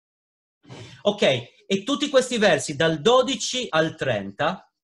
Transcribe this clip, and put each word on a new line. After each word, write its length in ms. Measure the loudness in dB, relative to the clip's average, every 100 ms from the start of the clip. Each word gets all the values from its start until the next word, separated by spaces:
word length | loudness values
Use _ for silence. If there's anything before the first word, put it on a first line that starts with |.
| _ _ _ _ _ _ _ -20 -20 -2
Ok, 200 | -2 2
e 600 | 2 0 -4 _ _ -4
tutti 240 | -2 -2 2
questi 300 | 2 2 2
versi 380 | 2 2 0 0
dal 260 | 0 2
dodici 640 | 4 4 2 -2 -6 -6 -2
al 260 | 0 -2
trenta, 800 | -2 -4 -4 -6 -4 -4 -4 -12 _